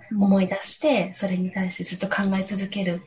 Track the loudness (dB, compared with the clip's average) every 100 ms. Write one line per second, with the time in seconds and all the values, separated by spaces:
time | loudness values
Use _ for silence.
0 | -4 2 6 6 4 0 -2 0 2 2
1 | 0 -4 -2 0 -2 -2 -4 -4 -8 -6
2 | -2 0 0 0 -2 -4 -4 -4 -2 -4